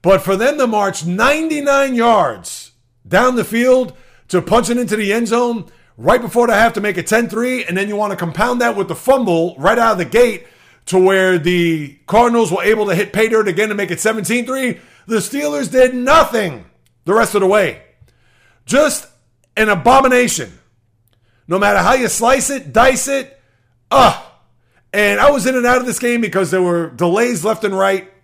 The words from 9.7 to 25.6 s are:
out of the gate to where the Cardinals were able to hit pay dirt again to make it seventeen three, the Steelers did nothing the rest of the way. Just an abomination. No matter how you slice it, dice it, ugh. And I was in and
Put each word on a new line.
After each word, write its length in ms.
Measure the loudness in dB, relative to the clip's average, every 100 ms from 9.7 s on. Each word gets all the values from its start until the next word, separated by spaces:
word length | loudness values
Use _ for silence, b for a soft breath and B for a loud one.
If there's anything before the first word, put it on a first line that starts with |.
| 2
out 140 | 0
of 60 | 0
the 60 |
gate 420 | 0 2 2 0 -14 b b b -2
to 120 | 2
where 400 | 4 4 2 0
the 600 | 0 0 0 -2 -6 -16 0
Cardinals 440 | 2 4 2 0
were 120 | 0
able 240 | 0 0 0
to 80 |
hit 180 | -2 -2
pay 160 | -2 0
dirt 180 | 0 0
again 220 | -2 -2
to 60 |
make 160 | -4 -6
it 100 | -2
seventeen 460 | -2 -2 -2 -4 -4
three, 320 | -4 -4 -6 B B B
the 100 | -4
Steelers 540 | -4 -6 -4 -4 -2
did 240 | 2 2
nothing 720 | 2 2 2 2 0 -4 -8 -20 _ _ _
the 100 | -2
rest 200 | 0 2
of 60 | 0
the 60 | 2
way. 360 | 2 0 -4 _ _ _ _ _ _ _ _ -2
Just 400 | 2 2 -2 -12 _ _ _ _ -2
an 120 | 0
abomination. 880 | 2 4 4 4 2 2 -2 -8 -16 _ _ _ _ _ _ _ _ -4
No 100 | 0
matter 220 | 2 2
how 140 | 2
you 120 | 2 0
slice 400 | -2 0 2 0
it, 240 | -6 -2
dice 360 | 2 4 2 -2
it, 320 | -6 -6 _ _ _ _ _ _
ugh. 340 | 4 4 2 -12 _ _ _ _ _ _
And 260 | -2 0 2
I 140 | 2
was 140 | 2 0
in 100 |
and 100 | 0